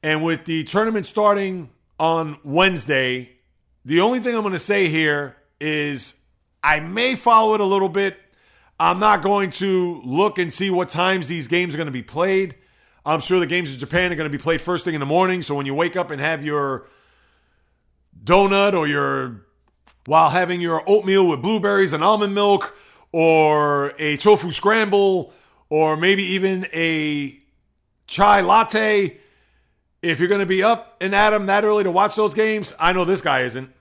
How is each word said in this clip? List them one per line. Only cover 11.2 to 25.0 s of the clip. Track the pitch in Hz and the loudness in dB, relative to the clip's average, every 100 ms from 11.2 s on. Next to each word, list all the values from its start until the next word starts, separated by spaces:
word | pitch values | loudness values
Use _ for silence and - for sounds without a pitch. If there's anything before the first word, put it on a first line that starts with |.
| 139 | -4
these | 170 123 | -8 -2
games | 175 180 | -2 -2
are | 151 | -6
gonna | 156 | -8
be | 127 | -8
played. | - 143 185 190 190 131 _ _ _ _ | -10 -4 0 0 -2 -10 _ _ _ _
I'm | - 156 | -4 -2
sure | - 185 | 0 0
the | 165 | 0
games | 175 165 | -2 -4
in | 131 | -10
Japan | 139 175 180 | -4 -2 -2
are | |
gonna | 165 151 | -4 -6
be | 143 | -6
played | 170 165 | -2 -4
first | - 180 - | -2 -4 -4
thing | |
in | 156 | -6
the | 139 | 0
morning. | 165 185 185 | 2 2 0
So | 143 | -4
when | 143 135 | -6 -6
you | |
wake | 139 170 180 | -4 -2 -4
up | 160 | -6
and | 147 | -4
have | 147 160 | -4 -4
your | 147 147 139 131 - _ _ _ _ _ _ _ _ _ _ _ _ 85 | -4 -4 -4 -6 -12 _ _ _ _ _ _ _ _ _ _ _ _ _
donut | 101 185 196 196 202 | 2 4 4 4 2
or | 190 151 | 2 0
your, | 143 139 135 131 110 _ _ _ _ _ _ - | 0 0 -2 -6 -12 _ _ _ _ _ _ 0
while | 156 160 | 4 4
having | 170 180 180 | 2 0 -2
your | 170 160 185 | -2 -2 2
oatmeal | 208 190 190 185 | 2 4 4 4
with | 143 | 2
blueberries | 151 220 202 202 190 | 0 0 2 2 2
and | 151 | 2
almond | 175 214 202 | 2 2 0
milk | 196 202 196 - - _ _ _ | 0 2 2 0 -14 _ _ _
or | 165 160 160 156 151 147 143 143 - | 2 4 6 4 4 2 0 -4 -4
a | 151 147 | -6 0
tofu | 208 208 175 | 4 4 4
scramble | 147 202 220 214 202 | -2 0 2 2 2